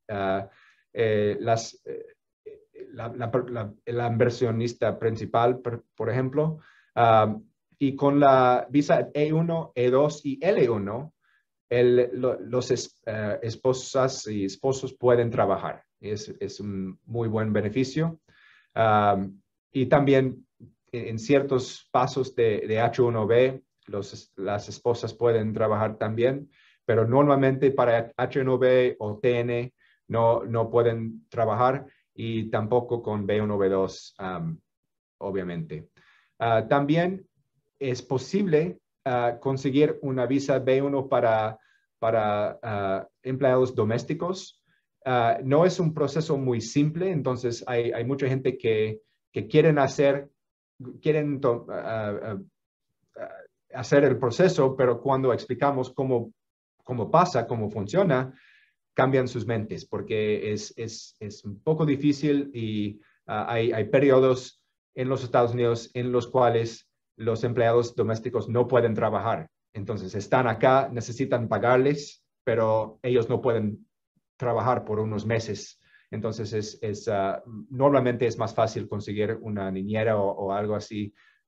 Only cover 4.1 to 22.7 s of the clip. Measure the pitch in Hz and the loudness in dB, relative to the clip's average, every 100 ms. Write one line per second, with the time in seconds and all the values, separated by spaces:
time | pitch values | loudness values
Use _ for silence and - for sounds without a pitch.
4.1 | 113 120 - 123 110 117 117 113 90 113 | 2 2 2 -2 0 -4 -2 -2 0 -2
5.1 | 113 101 117 120 127 120 113 _ _ 110 | -2 -2 2 2 0 -4 -10 _ _ -4
6.1 | 123 131 139 156 151 - _ _ - 117 | -2 -2 0 -2 -4 -14 _ _ 2 6
7.1 | 110 107 107 - _ _ _ 139 135 143 | 6 4 -2 -10 _ _ _ -2 2 2
8.1 | 143 143 131 127 123 - 139 143 156 - | 6 6 6 6 4 2 0 4 2 2
9.1 | 147 151 156 170 165 - - 123 131 151 | -2 0 2 0 -2 -4 0 2 4 2
10.1 | 156 143 135 165 220 127 107 98 113 156 | 0 -8 -2 0 2 2 2 -4 -6 -10
11.1 | _ _ _ _ _ _ 123 123 123 123 | _ _ _ _ _ _ 2 4 4 2
12.1 | 127 127 113 95 127 - 123 - _ - | 0 -2 -4 -4 -4 0 -2 -4 _ -10
13.1 | 107 107 104 113 110 131 127 - 135 131 | -6 -4 -4 -6 -4 -2 -2 -2 0 0
14.1 | - 107 107 98 98 135 135 131 - 123 | -2 -8 -4 -4 -4 -4 -2 -6 0 4
15.1 | 120 117 113 101 92 80 - _ _ 104 | 4 2 0 0 0 -4 -10 _ _ -10
16.1 | 107 - - 98 - 101 98 95 92 - | -8 -10 -10 -10 -8 -8 -8 -8 -12 -10
17.1 | 117 113 110 107 104 104 123 131 156 165 | -4 -2 -2 0 0 0 -2 -2 0 -2
18.1 | 165 _ _ _ _ _ - 110 107 104 | -4 _ _ _ _ _ 0 2 4 4
19.1 | 98 98 - _ _ _ 139 123 147 135 | 2 -2 -10 _ _ _ -4 2 4 6
20.1 | 135 131 117 _ _ 117 _ _ 120 110 | 4 4 -4 _ _ -20 _ _ -10 -8
21.1 | 113 110 143 135 131 123 - _ 127 123 | -8 2 2 4 -2 -2 -12 _ 0 0
22.1 | - 123 - 117 104 101 | -2 -4 0 2 2 -2